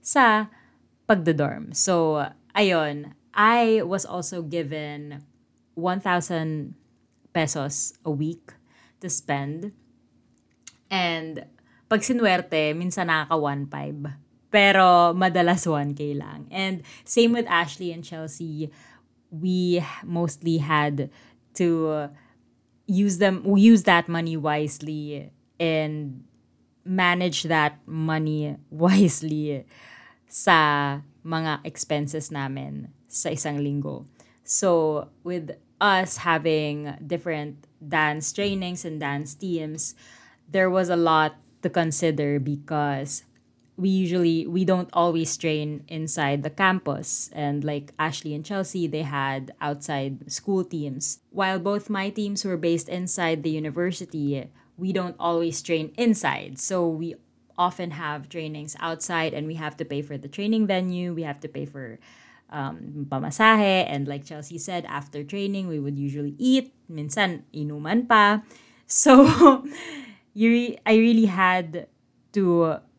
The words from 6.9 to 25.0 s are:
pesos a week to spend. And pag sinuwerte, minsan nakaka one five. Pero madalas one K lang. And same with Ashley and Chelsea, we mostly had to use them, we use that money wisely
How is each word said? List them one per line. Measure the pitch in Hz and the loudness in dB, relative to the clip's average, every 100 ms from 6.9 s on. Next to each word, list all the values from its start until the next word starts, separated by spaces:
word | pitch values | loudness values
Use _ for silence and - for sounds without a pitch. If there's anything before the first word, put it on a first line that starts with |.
| _ _ _ _ | _ _ _ _
pesos | 175 156 156 139 143 - - 165 | -4 -2 -4 -6 -6 -8 -8 -6
a | |
week | 143 156 170 - - _ _ _ _ | -4 -4 -6 -18 -20 _ _ _ _
to | 185 | -8
spend. | - - 139 139 156 202 _ _ _ _ _ _ _ _ _ - _ _ | -8 -4 -4 -4 -8 -12 _ _ _ _ _ _ _ _ _ -20 _ _
And | 190 175 165 160 156 - _ _ _ _ | -2 -2 -4 -8 -12 -16 _ _ _ _
pag | 220 | 0
sinuwerte, | 214 240 214 180 - 160 151 160 | 2 2 2 2 0 0 0 -2
minsan | 180 185 170 | -4 -4 0
nakaka | 160 147 165 | 0 2 0
one | 147 143 143 | 0 -2 -6
five. | 143 143 147 143 - _ _ _ | -8 -8 -8 -10 -12 _ _ _
Pero | 208 202 190 185 175 175 180 | 6 8 8 8 8 6 4
madalas | 185 180 170 180 170 | 2 4 4 2 0
one | 147 143 143 | 0 -2 -4
K | 147 | -6
lang. | 143 151 151 147 | -6 -8 -14 -12
And | 185 190 185 143 - - | -6 -4 -6 -10 -20 -2
same | - 233 | 4 4
with | 233 233 | 2 2
Ashley | 170 165 - 180 | 0 0 -6 -8
and | 165 - | -8 -12
Chelsea, | 160 156 - 165 151 147 - - - _ _ _ | -10 -10 -10 -10 -8 -10 -12 -20 -20 _ _ _
we | 156 185 185 180 175 147 - 180 | -6 -2 0 2 0 -2 -12 -6
mostly | 170 170 - 165 165 | -2 -2 -2 -2 0
had | 147 151 147 143 139 - - _ _ - | 2 2 2 -2 -6 -10 -20 _ _ -2
to | 175 165 160 151 143 143 _ _ _ _ _ _ - | 0 2 0 -2 -6 -12 _ _ _ _ _ _ -2
use | 190 202 175 | 2 2 2
them, | 196 190 | 2 2
we | 196 202 220 | 2 8 10
use | 226 185 | 8 8
that | 170 170 | 4 4
money | 170 165 160 | -2 -2 -2
wisely | 151 151 151 143 147 151 | -2 -2 -4 -6 -8 -8